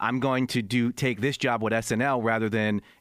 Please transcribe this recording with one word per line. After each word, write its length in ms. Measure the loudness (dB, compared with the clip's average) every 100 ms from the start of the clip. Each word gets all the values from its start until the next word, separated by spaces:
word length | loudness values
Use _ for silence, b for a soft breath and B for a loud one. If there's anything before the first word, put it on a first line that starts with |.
I'm 180 | -2 0
going 300 | 0 0 0
to 140 | -2
do, 280 | -2 0 0
take 300 | 0 -2 0
this 160 | -2 0
job 260 | 0 0
with 100 | 0
S 200 | 0 0
N 100 | 0
L 180 | 2 2
rather 280 | 0 0 0
than 340 | 0 0 0 B B